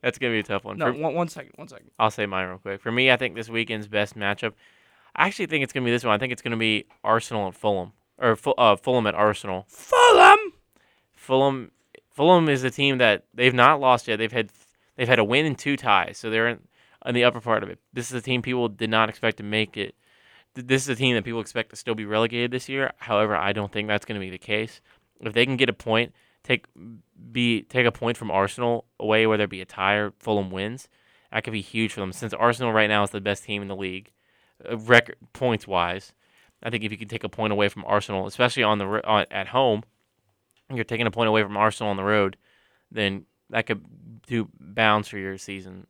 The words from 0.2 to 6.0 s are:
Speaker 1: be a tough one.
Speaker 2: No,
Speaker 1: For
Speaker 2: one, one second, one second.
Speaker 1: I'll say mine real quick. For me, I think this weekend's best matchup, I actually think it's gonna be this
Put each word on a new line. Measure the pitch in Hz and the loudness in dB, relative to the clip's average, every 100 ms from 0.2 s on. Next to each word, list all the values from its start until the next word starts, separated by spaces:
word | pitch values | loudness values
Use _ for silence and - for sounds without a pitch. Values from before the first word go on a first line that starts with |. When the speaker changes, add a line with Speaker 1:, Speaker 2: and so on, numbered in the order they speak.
| 127 | -2
Speaker 1:
be | 113 | -2
a | |
tough | 104 98 | -2 -4
one. | 104 104 | -6 -4
Speaker 2:
No, | 156 | -2
Speaker 1:
For | 127 | -2
Speaker 2:
one, | 160 151 | -4 -2
one | 170 | -4
second, | - 135 - | -8 -18 -20
one | 147 | -20
second. | 117 _ - | -20 _ 0
Speaker 1:
I'll | 110 | 0
say | - 104 | 0 -4
mine | 95 92 | -4 -6
real | 92 | -8
quick. | 98 98 | -12 -8
For | - | -4
me, | 117 131 | 2 4
I | 123 | 4
think | 127 92 | 0 -8
this | 113 | -6
weekend's | 113 113 110 104 | -6 -4 -6 -4
best | 107 104 113 | -2 -2 -2
matchup, | 101 104 117 - _ _ _ _ _ - | -4 -2 -6 -8 _ _ _ _ _ -2
I | 175 | -2
actually | - 196 | -2 -4
think | 156 | -4
it's | 131 | -2
gonna | 139 123 | -2 0
be | |
this | 120 | 0